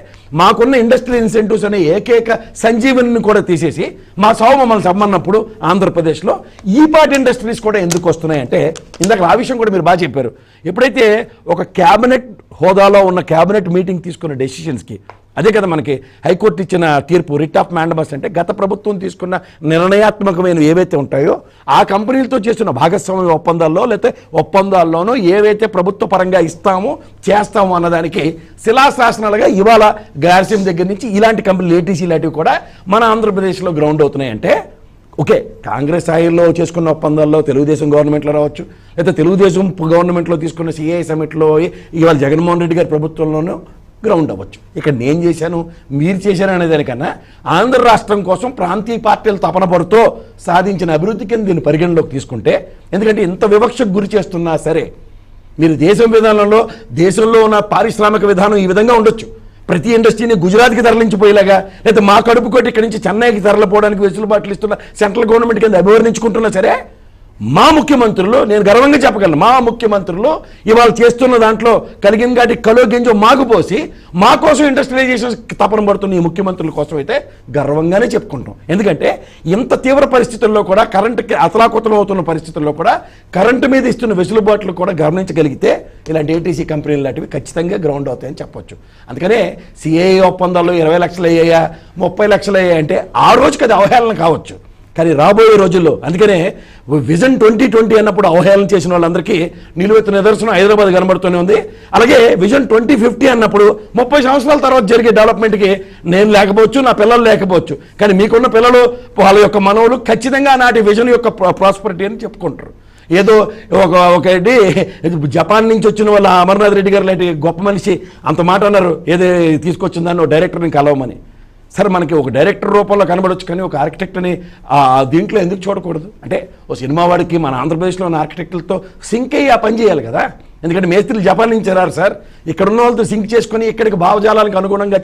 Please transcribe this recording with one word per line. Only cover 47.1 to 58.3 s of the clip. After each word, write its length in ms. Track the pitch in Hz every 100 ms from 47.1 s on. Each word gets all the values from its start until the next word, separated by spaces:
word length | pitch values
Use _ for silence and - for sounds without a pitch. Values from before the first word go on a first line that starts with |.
| - - - 127 160
ఆంధ్ర 240 | 240 254 240
రాష్ట్రం 320 | 214 - 202 180
కోసం 220 | 180 247 -
ప్రాంతీయ 380 | 180 196 220 226 220
పార్టీలు 320 | - 220 196 175
తపన 200 | 180 185
పడుతూ 280 | 175 170 220 220 - - - -
సాధించిన 480 | 175 190 185 175 156
అభివృద్ధి 280 | 190 220 190
కింద 140 | 233 202
దీన్ని 160 | 165 143
పరిగణలోకి 440 | 156 175 165 -
తీసుకుంటే, 400 | 131 - 117 143 202 - - - 185
ఎందుకంటే 260 | 220 214 180
ఇంత 140 | 180 214
వివక్షకు 380 | 208 240 240 226 190
గురి 120 | 202
చేస్తున్నా 400 | 208 - 175 170 160 156
సరే, 180 | 160 117 - - - - - - -
మీరు 140 | 160 147 156
దేశం 220 | 208 233 220
విధానంలో, 440 | 220 208 208 214 226 - - 120
దేశంలో 400 | 180 185 220 226 220
ఉన్న 100 | 214 208
పారిశ్రామిక 560 | 180 220 - 208 208 202